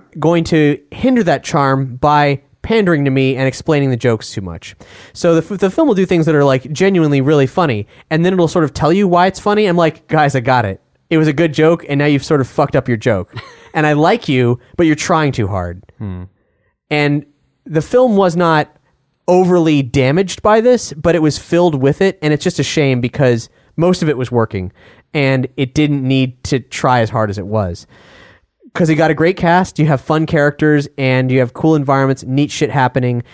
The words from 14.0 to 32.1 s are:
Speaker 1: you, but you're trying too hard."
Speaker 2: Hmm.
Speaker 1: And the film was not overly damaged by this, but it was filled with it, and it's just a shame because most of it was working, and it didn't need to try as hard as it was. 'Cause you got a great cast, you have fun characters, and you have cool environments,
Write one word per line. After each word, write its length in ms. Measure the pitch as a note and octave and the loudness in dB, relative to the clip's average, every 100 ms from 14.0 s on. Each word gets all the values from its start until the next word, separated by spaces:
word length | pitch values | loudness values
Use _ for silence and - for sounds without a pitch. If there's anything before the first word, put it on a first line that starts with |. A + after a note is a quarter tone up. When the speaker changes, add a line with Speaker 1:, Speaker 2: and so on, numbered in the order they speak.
| E3 A#3 - | 2 0 0
Speaker 1:
you, 320 | C3 A#2+ B2+ _ - | 0 0 -2 _ -2
but 80 | E3 | 0
you're 100 | D3+ | 0
trying 360 | - E3 D3 | 0 0 0
too 160 | B2 G2 | -2 -4
hard." 360 | G2+ F2 F2+ - - | -4 -6 -10 -18 -14
Speaker 2:
Hmm. 260 | G#2 F2+ F#2 _ _ _ _ _ - | -12 -12 -14 _ _ _ _ _ -6
Speaker 1:
And 360 | D3 D3 D3 C#3+ _ _ _ - | -2 0 -2 -4 _ _ _ -8
the 160 | D#3+ | -6
film 340 | - B3 B3+ G3 | 0 2 2 4
was 180 | F#3+ E3 | 2 2
not 400 | E3+ D#3 - _ _ _ _ _ - | 2 2 -2 _ _ _ _ _ 0
overly 540 | F3+ F3+ F3+ D#3+ D3 | 2 4 2 2 2
damaged 600 | B2+ C#3 B2+ D#3+ F#3+ - | 0 0 0 0 -2 -2
by 180 | G#3+ A3 | 2 2
this, 320 | A#3+ A#3+ - | 4 2 -2
but 220 | D#3 E3+ E3 | -4 0 2
it 60 | |
was 160 | D#3 - | 0 -2
filled 360 | - E3+ F3 C#3+ | -2 2 2 2
with 200 | C3+ D3 | 0 2
it, 180 | F#3+ F3+ | 0 -2
and 120 | D3+ | -2
it's 100 | D3 | -2
just 160 | F3+ E3 | -2 -4
a 40 | |
shame 360 | C3+ D#3+ C#3 B2+ | -4 0 0 0
because 500 | B2 - C3 A#2 - _ _ - | -2 0 0 0 -4 _ _ -2
most 240 | E3+ F3+ | 0 0
of 60 | D#3 | 0
it 80 | B2+ | -2
was 120 | B2 | -2
working, 400 | A#2+ A2 G2+ F2+ - - - _ | -2 -2 -4 -10 -12 -20 -20 _
and 340 | D#3 C3+ C3+ B2 - | -2 0 0 -2 -4
it 160 | C3 | -4
didn't 300 | D#3 D3+ C#3+ C3 | 0 0 0 0
need 380 | C3+ B2+ - | 0 -2 -4
to 160 | - C3 | -6 -4
try 400 | - - C#3 B2 | -6 -4 0 2
as 100 | A2 | 0
hard 200 | A#2+ G#2+ | -2 -4
as 80 | G2+ | -4
it 100 | F#2+ | -4
was. 400 | G#2+ F#2 F2 - - - - - _ _ _ - | -4 -4 -6 -16 -20 -20 -20 -20 _ _ _ -10
'Cause 160 | - D#3+ | -2 0
you 60 | D#3 | 2
got 160 | D#3+ | 0
a 20 | |
great 220 | D3+ E3 G3 | 2 0 0
cast, 440 | F3 F3+ F#3 - | 0 2 0 -2
you 60 | D3+ | 0
have 120 | C3 | 0
fun 260 | - D#3 D#3+ | 0 -2 0
characters, 640 | E3 D3 C#3+ D3+ D3 C#3+ - | 0 0 0 2 2 0 -4
and 320 | C3 B2+ B2+ | -2 0 0
you 100 | C3 | 0
have 140 | A#2+ | 0
cool 220 | - D#3+ D#3 | 0 0 2
environments, 480 | C#3 C3+ C3+ | 2 0 0